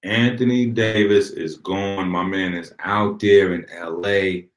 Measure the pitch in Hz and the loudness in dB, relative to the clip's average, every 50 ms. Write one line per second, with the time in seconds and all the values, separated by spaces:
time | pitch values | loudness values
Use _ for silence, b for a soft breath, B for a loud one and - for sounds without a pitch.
0 | - 92 107 113 120 123 120 117 127 123 123 123 123 120 113 113 110 110 110 107 | -6 -2 0 2 2 2 2 2 0 0 2 2 0 0 0 0 -2 0 2 0
1 | 104 101 104 101 98 - - 85 82 80 78 - _ - 95 98 101 98 98 98 | 2 4 4 2 2 0 -6 -8 -8 -10 -10 -10 _ -6 -4 -4 -4 -4 -4 -4
2 | 92 92 90 87 90 95 95 95 92 92 90 87 82 82 - _ 82 92 101 104 | -4 -4 -2 -2 -2 -2 -2 -4 -4 -4 -4 -6 -10 -12 -16 _ -6 -4 -2 0
3 | 104 101 101 - 104 101 101 101 95 92 90 85 80 - 82 85 85 85 82 85 | 0 -2 -2 -2 4 6 6 8 6 6 0 -4 -6 -10 -14 -12 -10 -8 -8 -6
4 | 87 101 101 98 95 95 92 90 90 _ _ | -4 0 0 2 2 0 -2 -4 -8 _ _